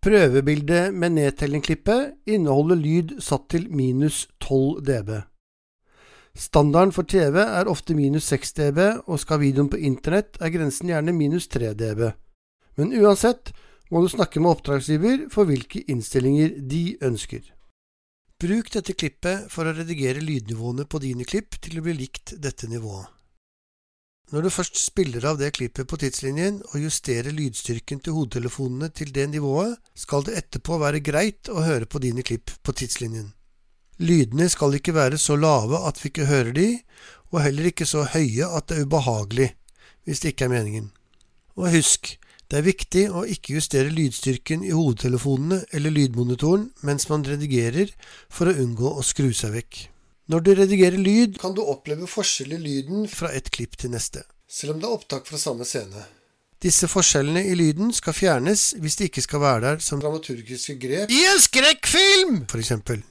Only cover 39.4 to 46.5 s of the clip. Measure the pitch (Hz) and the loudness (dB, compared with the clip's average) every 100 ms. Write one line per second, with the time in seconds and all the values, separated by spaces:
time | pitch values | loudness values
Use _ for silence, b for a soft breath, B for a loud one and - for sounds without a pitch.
39.4 | 131 - - b b b - 147 160 - | 0 -2 -20 b b b -8 -4 -4 -2
40.4 | 127 123 107 107 107 _ _ _ _ _ | 0 0 -2 -6 -10 _ _ _ _ _
41.4 | _ - 180 170 143 - - - b b | _ -4 4 4 4 0 -2 -14 b b
42.4 | _ 127 156 185 - 180 202 175 196 196 | _ 0 2 0 0 2 2 0 -6 -8
43.4 | - 143 151 139 135 160 147 113 - 127 | -6 -4 0 2 2 2 0 0 -4 -4
44.4 | - 156 190 160 156 113 127 123 127 131 | -4 -4 0 2 2 0 0 0 0 -2
45.4 | 151 185 - 156 147 151 135 120 123 123 | 0 -2 -4 -4 0 2 2 2 -2 0
46.4 | 151 | 2